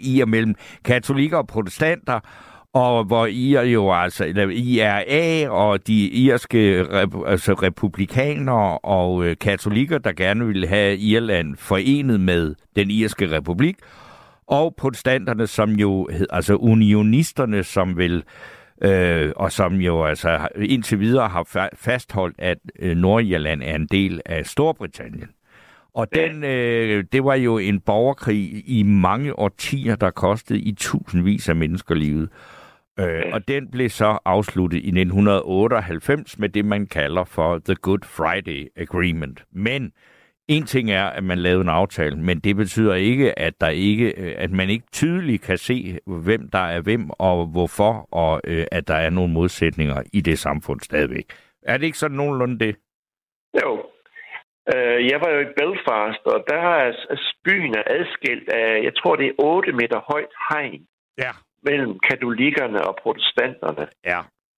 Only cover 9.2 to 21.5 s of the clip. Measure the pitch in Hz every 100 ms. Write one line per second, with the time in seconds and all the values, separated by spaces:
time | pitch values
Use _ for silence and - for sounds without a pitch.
9.2 | 87 82 101 98 107 104 143 151 110 82
10.2 | 92 104 117 95 85 101 101 98 107 110
11.2 | 113 90 78 69 - 98 110 143 135 107
12.2 | 92 87 80 76 _ 101 101 107 107 -
13.2 | 95 78 73 87 156 196 - - - -
14.2 | - _ - 139 165 - 135 123 127 131
15.2 | 92 110 110 - 107 104 101 95 87 80
16.2 | 95 87 92 101 120 113 107 104 104 127
17.2 | 160 - 123 101 90 98 92 85 87 87
18.2 | - - - - - - 98 95 90 82
19.2 | 76 - 92 - 92 95 87 82 78 76
20.2 | 87 80 80 - 104 127 107 104 110 127
21.2 | 110 90 85